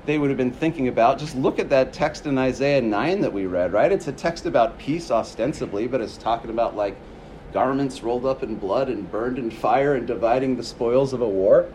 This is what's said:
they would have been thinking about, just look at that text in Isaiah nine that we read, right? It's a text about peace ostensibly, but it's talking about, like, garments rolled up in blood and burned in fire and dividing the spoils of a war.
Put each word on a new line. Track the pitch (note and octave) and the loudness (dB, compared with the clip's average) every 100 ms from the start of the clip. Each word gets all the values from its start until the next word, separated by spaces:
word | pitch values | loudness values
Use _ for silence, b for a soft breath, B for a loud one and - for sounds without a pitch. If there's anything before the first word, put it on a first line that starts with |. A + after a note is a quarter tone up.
they | - D3+ | 0 0
would | C#3+ | 0
have | C3 | 2
been | B2+ | 0
thinking | B2 E3 E3 B2+ | 0 -2 0 0
about, | A#2 A2+ C3+ | 4 4 4
just | D3+ | -4
look | B2+ C#3+ - | 0 0 0
at | C#3+ | 2
that | C3+ C3 | 2 2
text | - D3+ - D3+ | 0 -2 -2 -2
in | C3+ | 0
Isaiah | C3 B2 C#3 C#3 | 0 0 2 2
nine | A#2 G2+ C#3+ G3 | 2 0 0 0
that | - | 0
we | G2+ F#2 | -2 -2
read, | F2+ F2+ | 0 2
right? | G2+ D3+ | 4 4
It's | F#3+ - | 2 -2
a | |
text | - E3+ E3 | -4 -4 -4
about | F3 C3 A2 - | 0 2 2 0
peace | - E3 - | -4 -4 0
ostensibly, | A#2 - - B2 D3+ A#2+ G2+ - | -2 -2 -4 -4 -2 -6 -4 -2
but | B2+ | -2
it's | G#2+ - | -4 -6
talking | A2 A#2 - | -2 -2 -2
about, | A2+ A2+ G#2 | -2 -2 0
like, | G#2 G2 B B B B - | -4 -4 B B B B -6
garments | F#2+ B2+ C3+ C3+ - | -2 0 0 -2 -4
rolled | A2+ B2 C3 | -4 -2 -2
up | C3 | -2
in | A#2+ A2 | -4 -6
blood | F#2+ A2+ B2+ | -2 0 0
and | G#2 F2+ | -4 -4
burned | G#2 A#2+ C3 | -4 -4 -4
in | A2+ | -6
fire | - A2 B2+ C#3 | -2 2 4 4
and | C3+ A#2 | 2 -2
dividing | A2 A2+ B2+ C3 A#2+ | 0 2 2 2 -2
the | |
spoils | A2+ - A#2+ B2+ C3+ | -6 -4 2 2 2
of | B2 | 0
a | A#2 | 0
war. | F#2+ G2 C3 - | 2 6 6 6